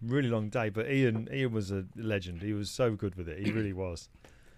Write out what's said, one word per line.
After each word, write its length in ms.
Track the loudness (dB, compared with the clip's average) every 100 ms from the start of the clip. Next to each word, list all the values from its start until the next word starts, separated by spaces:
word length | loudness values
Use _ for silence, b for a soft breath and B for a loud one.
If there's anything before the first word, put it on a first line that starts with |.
really 280 | -2 2 2
long 220 | 2 0
day. 180 | 0 0
But 200 | 0 2
Ian, 400 | 4 4 4 0
Ian 180 | 0 0
was 200 | 0 0
a 120 | -2 -4 -6
legend. 460 | 0 0 -2 -6
He 100 | -2
was 180 | -2 -2
so 220 | 2 2
good 220 | 2 -2 -4
with 120 | -6
it. 160 | -4
He 60 | -2
really 220 | 0 0
was. 360 | -2 -4 -6 -12 -20 b b b